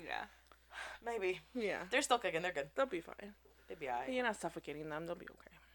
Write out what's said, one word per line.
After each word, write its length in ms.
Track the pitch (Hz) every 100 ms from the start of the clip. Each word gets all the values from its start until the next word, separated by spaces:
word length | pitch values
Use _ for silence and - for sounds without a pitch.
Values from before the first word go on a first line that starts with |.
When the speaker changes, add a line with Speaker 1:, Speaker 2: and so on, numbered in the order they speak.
Speaker 1:
Yeah. 200 | 160 - - - - - - - - -
Speaker 2:
Maybe. 360 | 226 233 185 185 -
Speaker 3:
Yeah. 300 | 247 202 156 185
Speaker 2:
They're 120 | 262
still 160 | 285 240
kicking. 240 | 180 160
They're 100 | 180
good. 180 | 160 151
Speaker 3:
They'll 120 | - 269
be 140 | 175
fine. 340 | - - 202 - - - -
Speaker 2:
They'll 100 | 180
be 100 | 135
all 120 | 123
right. 80 | 135
Speaker 3:
You're 120 | 254
not 120 | 240 202
suffocating 520 | 170 165 - 147 156
them. 180 | 151 165
They'll 80 |
be 120 | 170 -
okay. 280 | - - - -